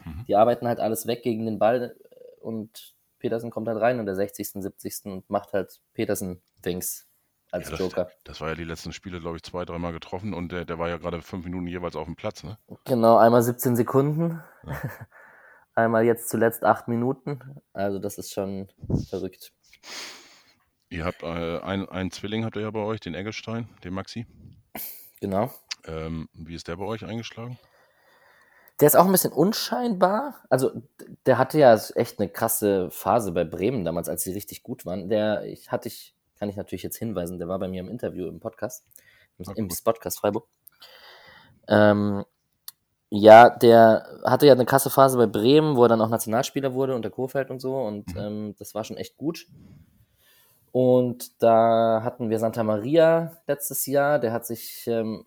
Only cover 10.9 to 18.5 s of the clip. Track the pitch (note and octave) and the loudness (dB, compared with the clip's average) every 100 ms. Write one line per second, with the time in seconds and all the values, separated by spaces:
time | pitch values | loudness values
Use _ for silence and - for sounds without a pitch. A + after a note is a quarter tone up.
10.9 | E2+ E2+ E2+ - F#2+ F2 F2+ F2 F2 F2 | -6 -8 -10 -10 -12 -10 -8 -8 -8 -8
11.9 | D#2 D#2 E2 G#2+ - D#2 G#2+ - - - | -8 -10 -10 -10 -10 -14 -16 -20 -14 -4
12.9 | B2 A2+ A2+ A2+ B2 A#2 A#2+ C3 A#2+ A#2 | 4 6 8 8 6 2 0 0 0 2
13.9 | C3+ C#3+ D3+ E3+ E3 - _ - C#3 B2+ | 2 2 0 -2 -4 -14 _ -12 -10 -10
14.9 | - - - - - - - _ - A2+ | -12 -20 -20 -20 -20 -20 -20 _ -2 2
15.9 | A2+ A#2 A2+ - A2+ A2+ - - A2+ - | 2 2 0 -2 0 0 2 2 2 0
16.9 | A#2 A#2+ C#3 - C#3 B2+ C#3 _ - G2+ | -4 -2 -4 -8 -10 -12 -20 _ -6 -6
17.9 | G2 G2+ - F#2+ - G2 | -4 -8 -10 -12 -8 -6